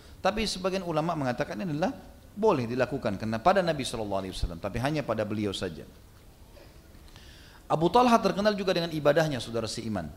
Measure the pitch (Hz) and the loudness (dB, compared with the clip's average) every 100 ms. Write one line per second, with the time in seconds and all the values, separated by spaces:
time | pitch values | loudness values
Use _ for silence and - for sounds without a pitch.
0 | - - 185 214 214 185 185 190 175 151 | -20 -4 -2 0 -2 -2 -2 -2 -2 -2
1 | 160 160 131 117 - 196 196 147 190 - | 0 0 -2 -2 -4 -4 -6 -2 -2 -4
2 | - - - - 220 151 117 127 123 139 | -12 -20 -18 0 2 4 2 0 0 0
3 | 113 95 110 113 175 196 170 151 123 117 | -2 -2 -4 2 4 4 2 -2 -4 -4
4 | 104 98 95 87 87 85 101 110 131 151 | -4 -4 -4 -4 -6 -4 -6 -2 -2 -2
5 | 127 110 104 104 104 92 95 73 - - | -2 -2 -2 -2 -2 -2 -6 -6 -14 -20
6 | - - - - - - - - - - | -20 -20 -20 -20 -20 -20 -20 -20 -20 -20
7 | - - - - - - - 151 170 240 | -20 -20 -20 -20 -20 -20 -4 2 4 6
8 | 247 233 190 175 208 202 190 180 170 156 | 6 6 4 2 0 2 0 0 -2 2
9 | 143 151 160 131 113 113 110 - 110 98 | 4 4 2 0 -4 -4 -4 -4 -4 -4
10 | 78 | -6